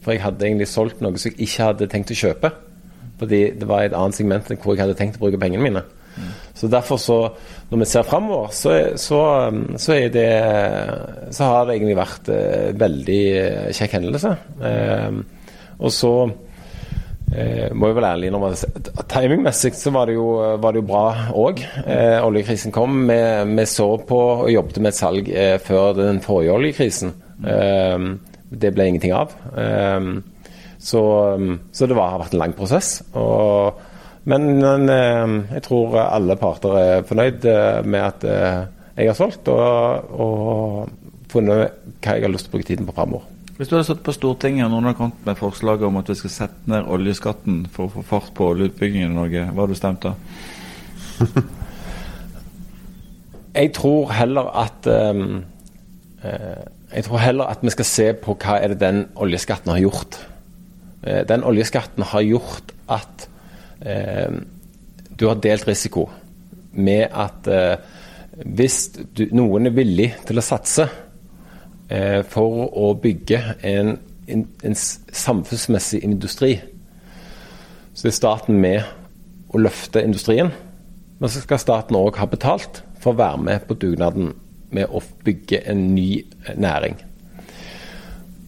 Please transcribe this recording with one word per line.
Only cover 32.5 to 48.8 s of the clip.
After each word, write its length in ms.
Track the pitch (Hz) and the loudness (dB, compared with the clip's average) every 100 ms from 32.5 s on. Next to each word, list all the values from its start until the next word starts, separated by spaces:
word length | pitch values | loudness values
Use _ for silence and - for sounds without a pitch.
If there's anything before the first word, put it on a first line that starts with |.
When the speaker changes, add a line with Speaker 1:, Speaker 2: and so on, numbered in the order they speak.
| 87 | -2
Speaker 1:
prosess, 440 | 98 151 196 - - | 0 0 0 -8 -8
og, 640 | 120 113 110 107 101 101 - - - - - | -4 0 2 4 4 2 -2 -18 -20 -20 -12
men, 340 | - 135 147 139 | 0 2 4 4
men, 280 | 139 139 135 | 4 4 4
ehm, 580 | 131 123 117 113 107 101 | 4 4 2 2 -2 -4
jeg 80 | 117 | -8
tror 320 | - 123 117 117 | 0 0 4 2
alle 340 | 110 95 90 98 | 2 2 2 2
parter 400 | 98 80 98 98 | 0 0 2 4
er 260 | 92 92 | 6 4
fornøyd, 420 | 87 107 127 123 | 2 2 2 2
eh, 380 | 120 107 104 110 | 2 4 4 2
med 180 | 107 101 | 0 0
at, 240 | 98 - | 0 -2
eh, 420 | 110 101 95 90 92 - - - | -2 0 0 0 -4 -12 -16 0
jeg 80 | 113 | 0
har 80 | |
solgt 340 | 104 196 - - | 2 0 0 0
og, 600 | 123 120 120 120 127 - | 2 4 4 2 0 -6
og 760 | - 113 110 110 110 110 104 107 - - - - | -4 -2 0 -2 -2 -2 -4 -8 -14 -20 -20 -2
funnet 400 | 120 104 104 110 - - - | 0 4 4 2 -2 -20 -8
hva 140 | - 107 | -2 0
jeg 100 | 104 | 0
har 60 | |
lyst 160 | 95 - | -4 -4
til 20 | |
å 60 | 104 | -6
bruke 100 | 90 | -4
tiden 180 | 90 92 | -4 -4
på 80 | - | -4
fremover. 260 | 85 - - - - - | -4 -4 -10 -20 -20 -12
Speaker 2:
Hvis 120 | 135 | -2
du 80 | 165 | 0
hadde 100 | 156 | 0
sittet 140 | 156 | -4
på 80 | - 139 | -4 -2
Stortinget 480 | 135 127 135 139 | -2 0 -2 0
og 60 | 117 | 0
noen 140 | 113 120 | 2 0
hadde 80 | 120 | 0
kommet 300 | 135 - - | -4 -4 -6
med 100 | 98 | -4
forslag 460 | 101 95 110 110 | -4 -2 0 0
om 120 | 104 98 | 2 0
at 80 | 92 | -2
vi 60 | 98 | -6
skal 160 | 98 | -6
sette 380 | - 104 - - | -8 -8 -8 -2
ned 160 | 107 95 | -2 0
oljeskatten 800 | 90 95 98 110 107 - 87 90 | 0 0 -2 -4 -4 -2 -2 -4
for 180 | - 95 | -6 -8
å 60 | |
få 100 | 101 95 | -8 -4
fart 220 | 104 - | -4 -4
på 160 | - 90 | 0 2
oljeutbyggingen 560 | 87 95 - | 2 0 0